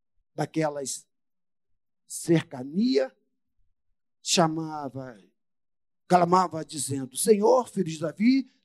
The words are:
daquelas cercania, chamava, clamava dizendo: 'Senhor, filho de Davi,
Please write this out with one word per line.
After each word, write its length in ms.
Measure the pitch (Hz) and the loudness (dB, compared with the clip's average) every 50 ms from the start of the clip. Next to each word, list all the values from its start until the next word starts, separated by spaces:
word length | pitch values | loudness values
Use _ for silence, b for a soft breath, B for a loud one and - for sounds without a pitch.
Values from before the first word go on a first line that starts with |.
| _ _ _ _ _ _ _ | _ _ _ _ _ _ _
daquelas 760 | 151 151 - - 160 156 151 147 143 139 120 - - - _ _ _ _ _ _ _ _ _ _ _ _ _ _ _ _ _ _ _ _ | -6 -6 -4 -2 -2 -2 -2 -2 -6 -8 -8 -10 -12 -14 _ _ _ _ _ _ _ _ _ _ _ _ _ _ _ _ _ _ _ _
cercania, 1040 | - - - - - 170 160 - - - 127 127 139 151 185 226 247 262 269 - - - _ _ _ _ _ _ _ _ _ _ _ _ _ _ _ _ _ _ _ _ _ - | -18 -16 -6 0 2 2 2 0 -2 -10 -14 -12 -6 -4 -2 0 2 2 0 0 -2 -6 _ _ _ _ _ _ _ _ _ _ _ _ _ _ _ _ _ _ _ _ _ -8
chamava, 960 | - - 196 165 160 156 160 160 156 156 151 143 135 123 135 131 131 117 101 92 _ _ _ _ _ _ _ _ _ _ _ _ _ _ _ _ | -2 2 2 2 2 0 -4 -8 -8 -8 -10 -10 -10 -10 -12 -14 -14 -16 -20 -20 _ _ _ _ _ _ _ _ _ _ _ _ _ _ _ _
clamava 580 | - 180 180 175 170 185 185 185 170 160 160 156 | 2 2 2 4 4 4 4 2 2 -2 -8 -10
dizendo: 520 | - 160 151 123 - 139 139 131 123 - | -8 -8 -8 -6 -6 -6 -6 -8 -8 -8
'Senhor, 520 | - - 220 220 196 208 226 247 262 240 - | 0 4 4 4 6 6 4 4 4 2 0
filho 220 | - 202 180 160 | -4 -4 -4 -4
de 80 | 160 151 | -4 -6
Davi, 460 | - - - - 208 240 262 269 247 b b b | -8 -8 -4 0 2 4 4 2 0 b b b